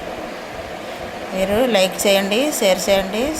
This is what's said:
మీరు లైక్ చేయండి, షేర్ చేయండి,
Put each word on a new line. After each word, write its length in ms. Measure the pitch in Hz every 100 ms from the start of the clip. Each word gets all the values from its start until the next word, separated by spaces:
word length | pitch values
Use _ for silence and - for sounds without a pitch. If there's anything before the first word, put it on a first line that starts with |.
| - - - - - - - - - - - - -
మీరు 240 | 190 190 208 254 202
లైక్ 220 | 185 185
చేయండి, 360 | 208 196 196 214 294 294
షేర్ 200 | 202 185 202
చేయండి, 380 | 196 190 214 277